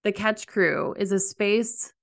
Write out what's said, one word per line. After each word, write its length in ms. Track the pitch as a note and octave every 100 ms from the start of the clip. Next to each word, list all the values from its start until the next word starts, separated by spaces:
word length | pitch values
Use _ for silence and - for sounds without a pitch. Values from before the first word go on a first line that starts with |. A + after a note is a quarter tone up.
The 80 | G#3
Catch 360 | G3+ G#3+ G#3+ -
Crew 480 | G#3 E3+ D3 D3 -
is 140 | G3
a 80 | G3
space 720 | F#3 - G3+ G#3+ A3+ - - _